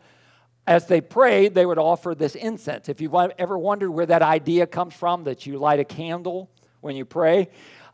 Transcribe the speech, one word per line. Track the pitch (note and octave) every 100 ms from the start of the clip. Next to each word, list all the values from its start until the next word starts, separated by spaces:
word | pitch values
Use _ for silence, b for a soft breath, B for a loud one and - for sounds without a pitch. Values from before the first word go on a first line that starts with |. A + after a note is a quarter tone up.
| b b b b b _ -
as | E3+ E3+
they | E3+
prayed, | - A#3 C4 G3+ G3+
they | F#3
would | F3+ D#3+
offer | D#3+ E3+ F3
this | D3+ D3+
incense. | - A3+ A3+ D3+ B2 -
If | C#3+
you've | D#3
ever | F3+ F3+ - F3+ F#3+
wondered | F#3 G3+ F#3+
where | D#3+
that | E3+ E3+
idea | D#3 D#3+ D3 F3 E3+
comes | E3+ F3
from, | - F3 F3
that | D3 B2 C#3
you | C#3
light | D3+ D3
a |
candle | C#3+ - E3 F3 F3 F3+ F#3+ _ _ _
when | D3 C3+
you | B2+
pray, | E3 D#3+ F#3+ F3+ B B B B